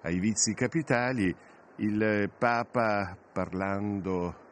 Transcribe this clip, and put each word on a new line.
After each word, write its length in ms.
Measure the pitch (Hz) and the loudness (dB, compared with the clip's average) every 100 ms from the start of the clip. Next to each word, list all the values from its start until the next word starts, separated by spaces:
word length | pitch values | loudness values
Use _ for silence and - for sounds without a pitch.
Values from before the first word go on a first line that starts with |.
ai 180 | 80 90 | -2 0
vizi 340 | 104 107 - | 0 2 0
capitali, 800 | 104 123 165 147 120 123 131 95 80 - - - | 0 0 0 0 0 2 2 0 -2 -12 -20 -20
il 560 | - 107 107 107 104 101 | -4 -2 2 2 2 0
Papa, 800 | - 120 117 117 123 113 101 95 90 - | 0 0 0 0 0 2 0 -2 -10 -8
parlando 1120 | - 90 92 98 98 104 101 90 90 87 80 - | -6 -4 -2 -2 -2 -2 -2 -2 -2 -2 -6 -18